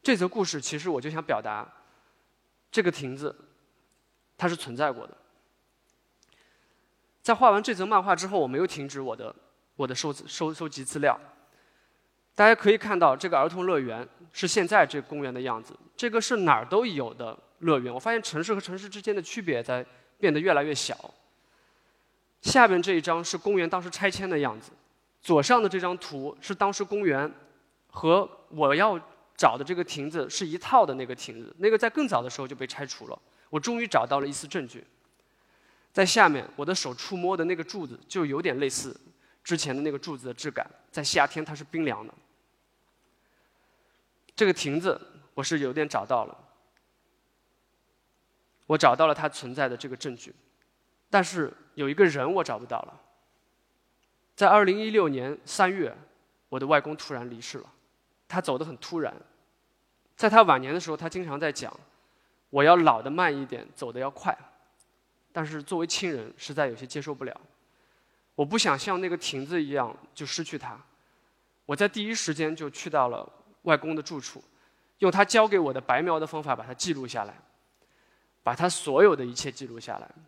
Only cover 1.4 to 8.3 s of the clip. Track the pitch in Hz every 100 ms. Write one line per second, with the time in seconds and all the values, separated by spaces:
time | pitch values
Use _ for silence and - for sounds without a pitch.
1.4 | 110 107 - - _ _ _ _ _ _
2.4 | _ _ _ - 175 - 139 135 147 -
3.4 | - _ _ _ _ _ _ _ _ _
4.4 | 175 170 - 120 147 117 - - _ _
5.4 | _ _ _ _ _ _ _ _ _ _
6.4 | _ _ _ _ _ _ _ _ - 226
7.4 | 247 202 214 202 190 214 190 170 185